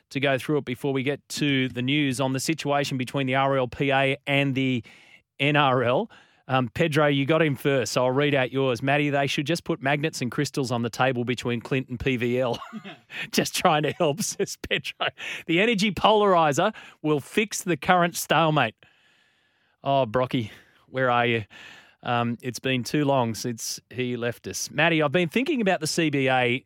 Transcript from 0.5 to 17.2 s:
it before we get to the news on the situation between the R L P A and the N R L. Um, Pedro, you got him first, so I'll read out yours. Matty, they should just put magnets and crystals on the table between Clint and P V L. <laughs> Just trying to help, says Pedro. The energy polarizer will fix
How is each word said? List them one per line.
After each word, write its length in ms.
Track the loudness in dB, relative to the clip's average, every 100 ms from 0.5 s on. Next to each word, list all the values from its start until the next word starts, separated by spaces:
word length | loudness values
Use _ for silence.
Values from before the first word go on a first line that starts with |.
| -2
it 60 |
before 280 | -2 -4 -4
we 120 | -2
get 220 | -2 -6 -8
to 400 | -2 0 2 0
the 140 | -2
news 380 | 0 0 0 0
on 120 | -2
the 80 | 0
situation 580 | -2 -2 0 0 0 -4
between 300 | -4 -2 0
the 80 | 2
R 200 | 2 2
L 120 | -2
P 240 | -2 0
A 240 | 2 2 0 -2
and 280 | 0 2
the 280 | 0 0 -2 -6 -16 -20 -20 _ -2
N 180 | 0 2
R 260 | 4 2
L. 280 | 2 0 -2 -10 _ _ -2
Um, 200 | -2 0
Pedro, 400 | 0 0 4 4
you 180 | 4 2
got 160 | 2
him 140 | 2 2
first, 360 | 2 2 2
so 120 | 2
I'll 80 | 2
read 200 | 2 2
out 200 | 2 0
yours. 280 | 0 0 0
Matty, 300 | 0 2 2
they 160 | 0 0
should 220 | -2 -2
just 160 | -2
put 180 | -2 -2
magnets 400 | 0 0 -2 -4
and 80 | -4
crystals 400 | -2 -2 -2 -2
on 120 | -2
the 80 | -2
table 340 | 0 0 2
between 360 | -2 -4 -4 -6
Clint 280 | -4 -4 -4
and 100 | -6
P 180 | -4 -2
V 220 | 0 0
L. 220 | -2 -4 -8 -14 -16 -18
<laughs> 360 | _ -12 -4
Just 240 | -2 -2 0
trying 260 | 2 2
to 80 | 0
help, 320 | 0 0 0
says 340 | -4 -4 -6 -6 -6
Pedro. 400 | -4 -6 -6 -8 -6 -12 -10 -2
The 140 | 2
energy 300 | 2 2 0
polarizer 840 | 2 4 6 4 4 4 2 0 -2 -14 -6
will 160 | -2
fix 460 | -2